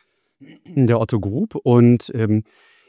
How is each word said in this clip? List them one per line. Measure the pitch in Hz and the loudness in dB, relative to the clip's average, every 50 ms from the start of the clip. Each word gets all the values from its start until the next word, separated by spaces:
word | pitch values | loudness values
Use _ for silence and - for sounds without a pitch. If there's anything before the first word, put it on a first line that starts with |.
| _ _ _ _ _ _ _ _ | _ _ _ _ _ _ _ _
der | - - - _ _ - 170 143 127 113 120 110 | -20 -20 -20 _ _ -12 -10 -6 -4 -2 -2 -2
Otto | 113 - 127 104 | -2 -4 -4 -4
Group. | 95 98 104 143 220 220 - | -4 -4 -6 -6 -6 -6 -8
Und, | - - 131 120 120 120 120 120 117 - - - | -4 0 2 4 6 6 6 4 2 -2 -6 -6
ähm, | 117 113 107 107 110 - _ _ _ _ _ _ _ _ | -4 -2 0 -2 -2 -2 _ _ _ _ _ _ _ _